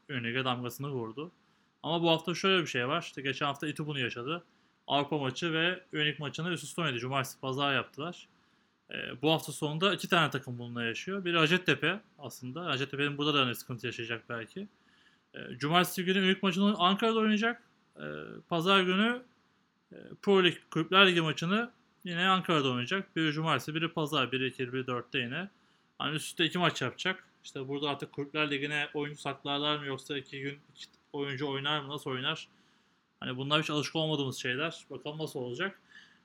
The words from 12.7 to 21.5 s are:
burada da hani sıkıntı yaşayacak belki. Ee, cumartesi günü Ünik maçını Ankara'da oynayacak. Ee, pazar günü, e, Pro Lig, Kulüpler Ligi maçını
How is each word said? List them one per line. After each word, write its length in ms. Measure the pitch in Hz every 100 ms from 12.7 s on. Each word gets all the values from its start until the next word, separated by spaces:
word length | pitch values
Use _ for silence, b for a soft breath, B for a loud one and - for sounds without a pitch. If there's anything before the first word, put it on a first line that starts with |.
| 131 139 139 147 143
burada 160 | 147
da 60 | 143
hani 140 | 127
sıkıntı 320 | 113 - 120 123
yaşayacak 360 | 110 113 113 -
belki. 400 | 120 110 185 202 _ _ _ _ _ _
Ee, 40 | - - 127
cumartesi 460 | 147 175 175 -
günü 140 | 180 190
Ünik 240 | 190 190
maçını 320 | 196 180 202 208
Ankara'da 400 | 175 196 226 226
oynayacak. 440 | 220 214 233 240 _ _ _ -
Ee, 60 | - 151 151 55 -
pazar 320 | 170 175 196
günü, 420 | 185 185 226 247 - _ _ _ _ _ _
e, 40 | - - -
Pro 220 | 202 190
Lig, 120 | 175 165 -
Kulüpler 360 | 156 160 190 190
Ligi 140 | 170
maçını 500 | 160 135 165